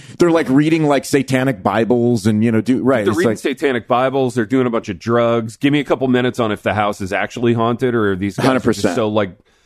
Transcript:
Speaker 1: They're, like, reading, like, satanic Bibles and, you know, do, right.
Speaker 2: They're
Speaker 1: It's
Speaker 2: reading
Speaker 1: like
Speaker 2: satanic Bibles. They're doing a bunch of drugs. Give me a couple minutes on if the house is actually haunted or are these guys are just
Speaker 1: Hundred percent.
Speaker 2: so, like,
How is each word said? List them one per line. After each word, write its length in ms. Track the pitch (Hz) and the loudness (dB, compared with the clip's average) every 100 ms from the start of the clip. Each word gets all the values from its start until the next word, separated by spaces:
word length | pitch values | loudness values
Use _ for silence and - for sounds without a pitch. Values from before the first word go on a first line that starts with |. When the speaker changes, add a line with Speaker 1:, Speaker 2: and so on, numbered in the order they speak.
| - - | -8 0
Speaker 1:
They're, 140 | 175 | 2
like, 180 | 165 139 | 2 2
reading, 360 | 135 151 160 147 | 2 4 2 2
like, 200 | 139 - | 0 0
satanic 560 | 139 131 131 135 95 | -2 0 0 0 -2
Bibles 640 | 98 104 110 123 120 120 110 | -2 0 2 2 2 0 0
and, 180 | 107 | 2
you 80 | 117 | 2
know, 100 | 110 | 0
do, 200 | 104 127 | 0 0
right. 220 | 120 123 | 2 0
Speaker 2:
They're 80 | 107 | 0
Speaker 1:
It's 60 | 311 | 0
Speaker 2:
reading 120 | 240 | 0
Speaker 1:
like 60 | 107 | 0
Speaker 2:
satanic 500 | 160 123 143 120 - | -4 -2 -2 -2 -2
Bibles. 460 | 123 131 139 127 | 0 0 0 -2
They're 120 | 120 104 | -2 -2
doing 180 | 131 123 | 0 0
a 60 | |
bunch 180 | 113 107 | -2 -6
of 80 | 87 | -8
drugs. 580 | 113 120 117 117 113 107 | -2 0 2 0 -4 -2
Give 140 | 139 | 0
me 80 | 147 | 0
a 20 | 139 | -2
couple 220 | 139 131 | -2 2
minutes 320 | 123 123 120 | 2 0 -2
on 120 | 110 | -2
if 120 | 101 | -2
the 100 | 110 | -2
house 260 | 101 104 104 | -2 -2 -4
is 120 | 95 | -4
actually 400 | 95 104 120 120 | -4 -4 -2 0
haunted 400 | 117 113 113 127 | 2 0 0 -2
or 200 | 117 101 | 0 0
are 20 | 92 | -2
these 220 | 101 - | -4 0
guys 80 | 131 | 0
are 20 | |
just 0 | |
Speaker 1:
Hundred 160 | 131 | 2
percent. 320 | 120 104 98 101 | 0 0 -2 -2
Speaker 2:
so, 140 | 107 | -2
like, 280 | 107 98 - _ _ | 0 -2 -6 _ _